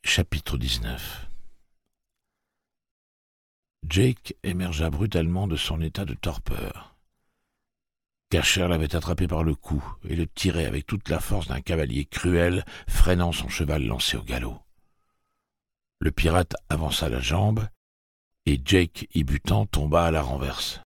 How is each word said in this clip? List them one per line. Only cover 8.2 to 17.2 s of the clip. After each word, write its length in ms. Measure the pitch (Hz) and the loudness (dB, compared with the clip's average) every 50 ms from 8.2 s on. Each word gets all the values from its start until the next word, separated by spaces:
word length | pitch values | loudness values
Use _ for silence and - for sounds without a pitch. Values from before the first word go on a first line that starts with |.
| _ _ | _ _
Gasher 360 | - 85 73 - - 98 92 | 0 2 4 4 2 2 2
l'avait 280 | 87 87 80 78 73 - | 2 2 2 0 0 -2
attrapé 320 | 85 - - 87 78 92 | -2 -2 -2 -2 0 0
par 160 | 76 78 78 80 | 0 2 2 2
le 120 | 80 76 | 2 0
cou 280 | - - - 78 69 - - - - - | 0 -2 -4 -4 -4 -4 -6 -12 -12 -8
et 80 | - - | -6 -4
le 120 | 85 82 | -2 -4
tirait 400 | 76 - - - 95 80 85 80 | -4 -4 -2 0 0 0 0 -2
avec 180 | 57 50 73 76 | -2 -2 -4 -4
toute 240 | - - 101 - - | -4 -6 -6 -2 -2
la 100 | 78 78 | -2 -2
force 280 | - - - 98 78 | 0 0 0 0 0
d'un 120 | - - 69 | -2 -6 -6
cavalier 460 | - - 85 82 76 65 57 67 71 | -4 -2 0 0 0 0 0 -2 -4
cruel, 600 | - - - - 87 90 85 85 87 90 92 - - - - - | -4 -6 -2 0 2 4 4 4 4 2 0 -4 -6 -14 -10 -4
freinant 440 | - - - - 92 90 87 87 87 | 0 6 6 8 8 8 4 2 0
son 180 | 80 - - - | 0 -4 -6 -6
cheval 340 | - - 85 69 76 76 65 | -4 -4 -2 0 0 0 0
lancé 320 | 55 57 64 - - - | -2 -2 -2 -2 -2 -2
au 60 | 58 | -4
galop. 400 | 50 - 62 62 60 57 57 - - _ _ _ _ _ _ _ _ _ _ _ _ _ _ _ _ _ _ _ _ _ _ _ _ _ _ _ | -4 -4 -4 -4 -4 -6 -8 -12 -16 _ _ _ _ _ _ _ _ _ _ _ _ _ _ _ _ _ _ _ _ _ _ _ _ _ _ _
Le 120 | 80 78 | -2 -2
pirate 440 | 71 - 78 82 82 90 87 - - - - - | 0 2 2 4 4 4 2 0 -4 -12 -6 -4
avança 400 | 76 76 80 76 - - 85 73 | -4 -2 -2 -2 -2 -2 -2 -2
la 100 | 58 | -2
jambe, 480 | 64 | -2